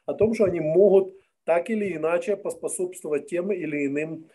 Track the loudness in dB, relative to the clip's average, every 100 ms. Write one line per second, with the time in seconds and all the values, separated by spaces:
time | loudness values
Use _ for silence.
0 | -8 0 0 2 0 0 0 6 8 6
1 | 4 -8 _ _ 0 0 0 -2 -2 -2
2 | 0 0 -2 -4 -4 -8 -8 -6 -6 -6
3 | -6 -6 -4 -6 -4 -4 -4 -2 -2 -2
4 | -6 -8 -14